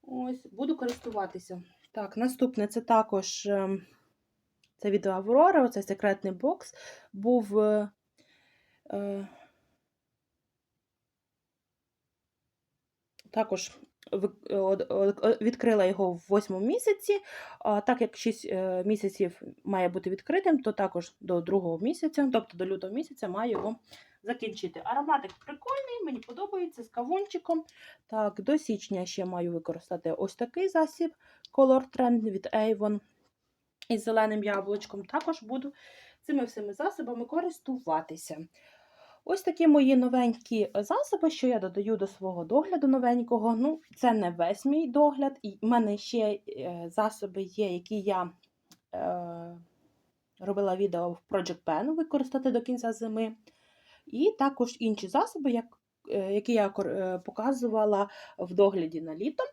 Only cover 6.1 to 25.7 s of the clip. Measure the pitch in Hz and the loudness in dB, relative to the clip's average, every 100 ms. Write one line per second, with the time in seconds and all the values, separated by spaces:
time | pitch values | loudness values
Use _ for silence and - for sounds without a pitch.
6.1 | 196 196 180 277 359 - - - - _ | 0 -4 -2 -2 -2 -8 -20 -20 -20 _
7.1 | 196 214 247 208 208 214 214 208 _ _ | -4 2 2 2 2 4 2 0 _ _
8.1 | _ _ _ _ _ _ _ - 202 202 | _ _ _ _ _ _ _ -10 -6 -4
9.1 | 196 196 - - _ _ _ _ _ _ | -6 -10 -16 -20 _ _ _ _ _ _
10.1 | _ _ _ _ _ _ _ _ _ _ | _ _ _ _ _ _ _ _ _ _
11.1 | _ _ _ _ _ _ _ _ _ _ | _ _ _ _ _ _ _ _ _ _
12.1 | _ _ _ _ _ _ _ _ _ _ | _ _ _ _ _ _ _ _ _ _
13.1 | _ - - 220 190 - - - _ - | _ -8 -2 -2 -2 -6 -14 -20 _ -8
14.1 | 196 196 - - 202 190 196 - 196 196 | -4 -4 -6 -4 0 2 0 0 2 2
15.1 | 196 220 240 220 254 240 214 185 190 190 | 4 2 4 2 2 2 4 4 2 0
16.1 | 175 - 202 208 185 214 427 453 403 - | -2 2 2 2 -4 0 0 2 0 2
17.1 | 403 - - - - - 208 208 254 220 | -2 -2 -16 -16 -6 0 0 2 0 0
18.1 | - 226 220 - 185 190 180 185 214 202 | 0 -2 -2 -4 -4 -2 0 2 2 0
19.1 | - 185 - - - - 196 180 180 190 | 0 -2 -2 -18 -12 -4 2 2 0 -4
20.1 | 190 - 339 381 294 240 202 190 175 170 | -6 0 2 4 2 2 0 -2 -2 -8
21.1 | _ - 175 165 190 180 165 214 330 311 | _ -2 -2 2 0 0 -4 -4 -2 -2
22.1 | 311 277 240 226 170 185 190 185 226 311 | 0 2 0 -2 -6 -4 -4 -6 -8 -8
23.1 | 285 202 185 240 214 202 233 _ - _ | -8 -6 -4 -2 -2 -4 -8 _ -20 _
24.1 | _ 202 247 220 - 180 - - 254 285 | _ -8 -6 -6 -8 -10 -8 -4 -2 0
25.1 | 285 - - - 285 480 | 0 -2 -16 -16 -14 -6